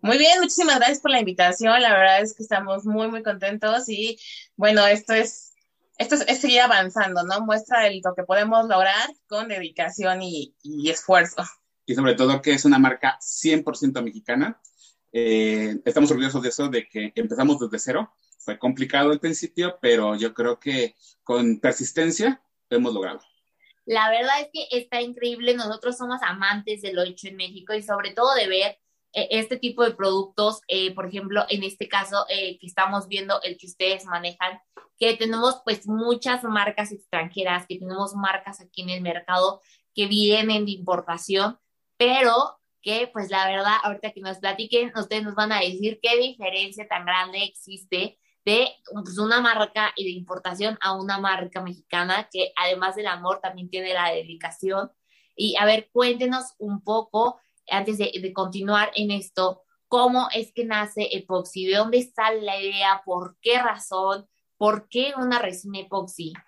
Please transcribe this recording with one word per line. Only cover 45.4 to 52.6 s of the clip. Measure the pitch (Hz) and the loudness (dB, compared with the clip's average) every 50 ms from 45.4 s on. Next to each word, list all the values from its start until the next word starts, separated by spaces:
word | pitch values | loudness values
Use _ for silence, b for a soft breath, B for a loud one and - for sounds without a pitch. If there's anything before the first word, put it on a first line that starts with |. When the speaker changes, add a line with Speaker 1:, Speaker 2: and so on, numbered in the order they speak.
| 214 214 214 | 0 0 2
Speaker 3:
a | 208 | 0
decir | 185 180 185 185 202 214 226 - - | 0 -2 -2 -2 -4 -4 -4 -2 0
qué | 233 240 240 | 2 2 2
diferencia | 247 262 254 240 208 185 185 190 196 196 196 208 214 208 | 2 0 -4 _ -8 -6 -4 -4 -6 -6 -8 -14 -10 -6
tan | - 180 175 | -6 -6 -2
grande | 180 180 185 185 185 185 196 202 | -2 0 0 -2 -2 -4 -8 -8
existe | 202 _ - - - 196 185 - _ - 180 190 214 _ _ _ _ _ _ _ | -8 _ -16 -20 -20 -20 -20 -10 _ -4 -4 -4 -6 _ _ _ _ _ _ _
de, | 202 208 233 254 - - _ _ - 196 | 0 2 2 2 0 -2 _ _ -16 -14
pues, | 208 196 180 180 190 | -12 -12 -10 -6 -4
una | 208 214 226 240 | 0 2 2 2
marca | 247 233 226 220 214 214 _ 214 214 208 - | 4 2 2 2 0 -2 _ -2 -2 -2 -2
y | - 196 | -4 -6
de | 185 | -6
importación | 175 185 180 - 185 185 - 185 180 180 202 214 220 214 | -6 -8 -10 -10 -10 -8 -8 -8 -6 -4 -4 -4 -4 -4
a | - 190 190 | -4 -4 -4
una | 190 190 196 196 196 | -4 -4 -6 -4 -4
marca | 196 196 190 185 180 175 - 185 185 | -2 -2 -2 -2 -4 -8 -10 -10 -10
mexicana, | 180 180 170 _ _ - 175 175 180 185 202 214 _ | -10 -12 -14 _ _ -2 -2 0 0 -2 -2 -4 _
que | - 185 185 185 _ | -4 -4 -4 -4 _
además | - | -2